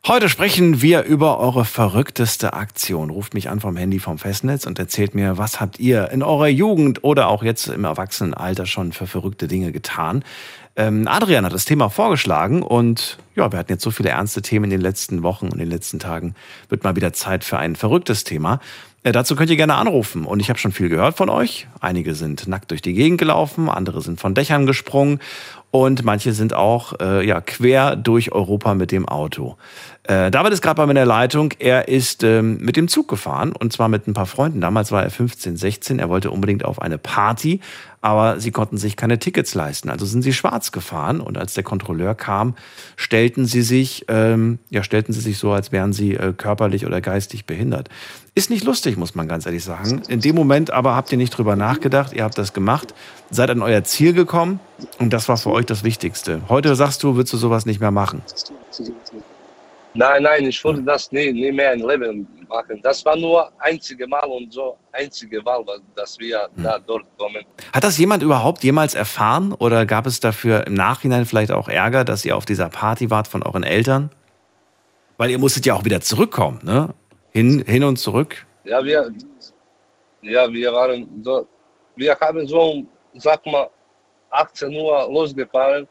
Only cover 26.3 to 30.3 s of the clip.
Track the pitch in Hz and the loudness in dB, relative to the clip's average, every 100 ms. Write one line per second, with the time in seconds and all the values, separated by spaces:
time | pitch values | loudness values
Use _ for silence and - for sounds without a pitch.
26.3 | 107 110 - 101 117 - - 92 98 101 | 0 0 2 2 2 -2 -4 0 2 2
27.3 | 87 - - 123 135 139 117 117 117 117 | 0 -4 0 4 6 4 2 2 2 2
28.3 | 101 92 104 110 98 90 95 82 73 76 | -2 0 0 2 0 0 0 -2 -4 -6
29.3 | - 65 - - - - - - 95 92 | -6 -10 -12 -20 -20 -20 -14 0 2 4